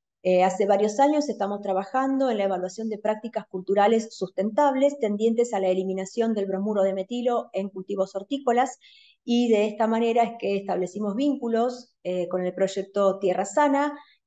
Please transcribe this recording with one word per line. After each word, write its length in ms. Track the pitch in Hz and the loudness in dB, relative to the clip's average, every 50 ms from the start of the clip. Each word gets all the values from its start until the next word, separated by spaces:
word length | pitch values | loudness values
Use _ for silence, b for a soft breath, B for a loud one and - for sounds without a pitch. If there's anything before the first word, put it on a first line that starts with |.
| _ _ _ _ - | _ _ _ _ 0
eh, 180 | 185 185 180 | 2 4 4
hace 240 | 185 190 185 - 202 | 4 2 2 0 2
varios 320 | 202 202 196 208 214 208 - | 2 4 4 2 0 2 4
años 300 | 277 294 302 302 285 294 | 4 4 4 2 0 -2
estamos 320 | 220 - 196 202 202 202 | -2 -4 -4 -4 -4 -6
trabajando 680 | 202 196 190 185 190 - - 262 269 269 269 262 269 254 | -4 -2 -2 -2 -2 -2 -2 -2 0 0 0 0 0 0
en 100 | 226 202 | 0 0
la 60 | 196 | 0
evaluación 420 | 196 190 180 180 185 - - 220 220 | 0 -2 -2 -4 -6 -8 -8 -8 -8
de 100 | 214 208 | -6 -4
prácticas 480 | - 214 214 214 - 226 - 214 202 | -2 -2 -2 -2 -4 -8 -8 -8 -8
culturales 600 | _ - 185 185 - 196 202 202 220 226 220 220 226 | _ -10 -8 -2 0 2 4 4 4 4 2 0 -2
sustentables 880 | - - 190 180 - - 196 220 214 294 294 285 262 262 277 285 285 285 | -8 -8 -8 -6 -4 -2 -2 0 2 2 2 4 4 4 2 2 2 0
tendientes 560 | 240 202 208 202 220 226 226 233 240 240 233 | -2 -2 0 2 0 0 2 2 0 0 0
a 60 | 190 | 0
la 80 | 190 185 | 0 2
eliminación 680 | 185 190 185 190 185 190 190 190 - 233 226 226 220 | 0 0 0 -4 -4 -4 -6 -6 -2 -2 0 0 0
del 120 | 208 196 | -2 -2
bromuro 360 | 190 190 190 196 214 214 202 | -2 -2 -2 -2 -2 0 2
de 100 | 190 196 | 2 2
metilo 580 | 190 196 190 - 240 247 240 247 240 233 - - | 0 -2 -6 -6 -6 -2 -2 0 0 -2 -4 -4
en 160 | - 190 196 196 | -6 -6 -6 -6
cultivos 480 | - 185 185 - 202 190 190 190 - | -8 -10 -8 -6 -2 -2 -2 -4 -4
hortícolas, 640 | 196 196 - 277 277 277 247 240 233 262 262 - b b b b b b b b b | -10 -8 -6 -6 -4 0 0 2 2 2 0 -4 b b b b b b b b b
y 260 | - 240 240 240 240 233 | -4 0 0 2 4 4
de 180 | 220 208 208 | 4 4 2
esta 200 | 214 214 - 226 | 0 0 -2 0
manera 380 | 220 226 226 233 226 226 233 233 | 0 2 2 2 2 2 2 2
es 80 | 226 233 - | 0 -2 -6
que 160 | - 196 202 | -4 -2 -2
establecimos 580 | 190 196 190 180 180 185 180 - 202 208 202 196 | -2 -2 -4 -4 -2 -4 -4 -6 -6 -4 -4 -2
vínculos, 800 | 233 277 294 269 - 240 233 226 226 240 254 247 247 - _ _ _ | 0 0 0 0 -2 -2 -2 0 0 0 0 -4 -8 -16 _ _ _
eh, 240 | - 180 180 180 175 | -8 -6 -4 -4 -4
con 180 | 175 180 185 180 | -2 -2 -2 -2
el 80 | 180 | -2
proyecto 680 | 180 180 190 190 - 202 190 - - 202 202 196 190 196 | -2 0 -2 -2 0 -4 -8 -4 -2 2 2 2 2 2
Tierra 240 | - 180 175 185 202 | 0 0 0 0 -2
Sana, 520 | - - 302 294 285 269 277 285 294 294 B B B B B B | -2 2 2 2 4 4 2 0 -2 -4 B B B B B B